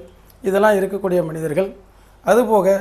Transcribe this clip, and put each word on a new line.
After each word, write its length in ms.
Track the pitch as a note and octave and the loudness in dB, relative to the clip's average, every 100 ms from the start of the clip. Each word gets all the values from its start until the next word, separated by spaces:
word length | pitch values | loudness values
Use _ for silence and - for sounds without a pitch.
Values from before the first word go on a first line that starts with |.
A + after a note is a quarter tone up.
| - - - _ G3 | -12 -20 -20 _ -2
இதெல்லாம் 300 | F#3+ G#3+ G3 | 2 2 2
இருக்கக்கூடிய 400 | F#3+ G3 G3 F3+ E3 | -2 -4 -2 -2 -2
மனிதர்கள். 400 | D#3+ D#3+ D3+ G3 - - _ _ _ - | -6 -4 -4 -4 -8 -20 _ _ _ 0
அதுபோக 380 | A3 A3 G#3+ F#3 G3 | 2 2 2 2 0